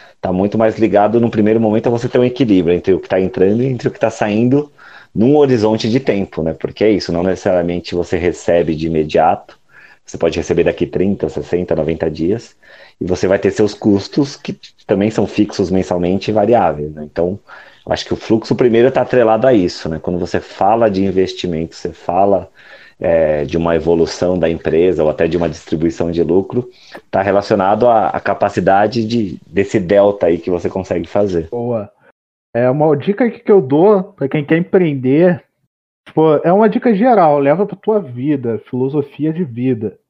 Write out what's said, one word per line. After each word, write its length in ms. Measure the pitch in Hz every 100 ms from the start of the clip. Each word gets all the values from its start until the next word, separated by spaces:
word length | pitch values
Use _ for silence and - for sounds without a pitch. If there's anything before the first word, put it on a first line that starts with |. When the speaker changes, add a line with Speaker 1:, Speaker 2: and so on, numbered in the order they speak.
| - _
Speaker 1:
tá 120 | 92
muito 240 | 92 101 110
mais 200 | 113 107
ligado, 400 | 110 98 107 117
no 100 | 117
primeiro 300 | 107 104 113
momento, 280 | 110 110 120
a 40 |
você 180 | 117 120
ter 80 | 127
um 40 |
equilíbrio 500 | 123 127 123 95 82 90
entre 180 | 98
o 60 | 87
que 80 | -
tá 120 | 95
entrando 420 | 92 90 92 113
e 60 | 131
entre 200 | 123 131
o 40 |
que 80 | -
tá 100 | 113
saindo 600 | - 110 104 123 143 147 _ - - -
num 240 | - 120 147
horizonte 520 | 139 120 107 110 113
de 100 | 127
tempo, 420 | 139 101 95 -
né? 120 | 80
Porque 300 | 78 - -
é 60 | 107
isso, 240 | 98 -
não 100 | 85
necessariamente 720 | 92 90 101 90 85 87 - 87
você 220 | 85 90
recebe 580 | 87 80 - 87 82 76
de 120 | 82
imediato, 720 | 80 78 80 80 - - - _ - - _
você 140 | _ -
pode 200 | 82 80
receber 260 | 78 85
daqui 220 | 85 - 76
trinta, 400 | - 95 98 76
sessenta, 460 | - 71 87 87 80
noventa 340 | 76 82 82
dias, 460 | 80 82 117 - _ _ - - -
e 60 | 90
você 220 | 90 92
vai 100 | 98
ter 140 | 98
seus 220 | 95 104
custos 640 | - 110 98 - - 139 -
que 220 | - 196 - _ -
também 240 | 98 107
são 160 | 110 98
fixos 420 | - 104 - 90
mensalmente 640 | 92 90 90 87 98 -
e 20 |
variáveis, 580 | 107 104 117 87 76 73
né? 100 | 76
Então, 360 | 76 - 87 104 _ - - _ -
eu 80 |
acho 120 | 82 -
que 80 |
o 40 | -
fluxo 380 | - 110 - 120
primeiro 360 | 127 113 127
tá 100 | 131
atrelado 440 | 127 127 110 110 131
a 80 |
isso, 340 | 117 87 - 82
né? 120 | 80
Quando 160 | - 87
você 220 | 87 87
fala 480 | - - 98 117 113
de 140 | 95 98
investimento, 720 | 92 92 - 90 80 82 -
você 180 | 87
fala 560 | 82 - 87 101 95 92 _ - - - _
é, 460 | 87 82 78 76 71
de 120 | 82
uma 180 | 85 82
evolução 600 | 82 85 80 - 90 90
da 120 | 82
empresa 540 | 82 - 80 90 80
ou 60 | 76
até 180 | 76 82
de 100 | 85
uma 120 | 82
distribuição 640 | 73 - 82 82 - 85
de 120 | 85
lucro, 460 | 78 92 95 123 123 - - - _
tá 100 | 190
relacionado 640 | 196 196 202 202 98 214 120
à, 200 | 113 92
à 120 | -
capacidade 840 | - 98 101 104 92 98 107 120 110
de, 320 | 117 98 - -
desse 340 | 87 101 113
delta 480 | 87 101 101 101 87
aí 100 | 85
que 120 | -
você 200 | 87 95
consegue 380 | 95 90 87 82
fazer. 420 | 101 101 87 82
Speaker 2:
Boa. 420 | 120 120 113 101 _ _ _ _ _ _ 117
É 140 | 127
uma 260 | 147 160 143
dica 320 | 185 202 233
que, 100 | -
que 120 | -
eu 100 | 196
dou 420 | 135 143 202 202 185
pra 140 | - 135
quem 160 | 151
quer 140 | 143 165
empreender, 840 | 175 190 170 139 127 143 180 131 _ _ _ _ _ _ -
tipo, 280 | - 160 147
é 140 | 165
uma 180 | 196 226
dica 260 | 214 247 190
geral, 440 | 254 220 160 143
leva 260 | 139 165 202
pra 100 | -
tua 240 | - 214
vida, 600 | 147 123 139 143 120 107
filosofia 720 | - 127 131 147 139 - 156
de 120 | 160
vida. 560 | 156 113 131 117 107 - _